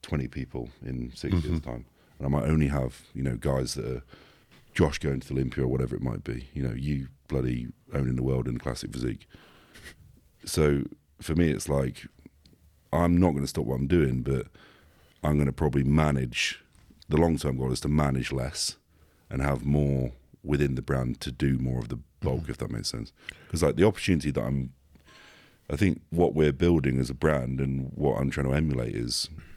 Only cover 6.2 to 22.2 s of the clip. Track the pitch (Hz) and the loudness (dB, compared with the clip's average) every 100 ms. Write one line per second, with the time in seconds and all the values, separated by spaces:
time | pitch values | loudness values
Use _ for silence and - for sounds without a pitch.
6.2 | - 60 67 71 64 58 71 69 65 _ | -8 -10 -8 -6 -4 -4 -2 -4 -4 _
7.2 | - 67 62 62 60 - - 69 65 64 | -4 -2 0 -2 -6 -14 -6 -2 0 0
8.2 | 65 65 62 60 65 62 - 64 62 - | 0 0 -2 -4 -6 -8 -8 -4 -4 -6
9.2 | - - - - _ - - - - - | -12 -20 -20 -20 _ -20 -20 -20 -20 -20
10.2 | _ _ - - 76 71 - - _ _ | _ _ -4 2 4 4 -2 -10 _ _
11.2 | - 80 85 57 - 69 65 - - _ | -2 2 2 2 0 0 0 -6 -20 _
12.2 | - _ _ _ _ _ _ 80 87 87 | -20 _ _ _ _ _ _ 0 4 6
13.2 | 90 71 69 - 58 65 69 87 69 64 | 4 2 -2 -2 -2 -2 2 4 4 0
14.2 | 62 65 - - - - _ _ _ _ | -2 -2 -4 -16 -20 -20 _ _ _ _
15.2 | 76 73 69 65 76 69 67 76 76 67 | 0 2 2 2 2 2 4 4 4 2
16.2 | 64 58 - - _ _ _ - - 78 | -2 -2 -4 -4 _ _ _ -20 -2 2
17.2 | 85 73 69 64 65 62 73 76 73 65 | 4 2 0 -2 -2 -2 2 2 2 0
18.2 | 62 67 64 - - - _ _ _ _ | -2 -4 -4 -4 -6 -8 _ _ _ _
19.2 | _ 67 69 67 69 73 71 69 65 - | _ -2 0 0 2 4 4 2 -2 -6
20.2 | _ - 67 71 71 64 - 67 64 58 | _ -16 -2 2 2 0 -2 -2 -2 -4
21.2 | 67 64 69 65 64 64 55 58 - _ | -8 -2 0 2 0 -2 -4 -10 -12 _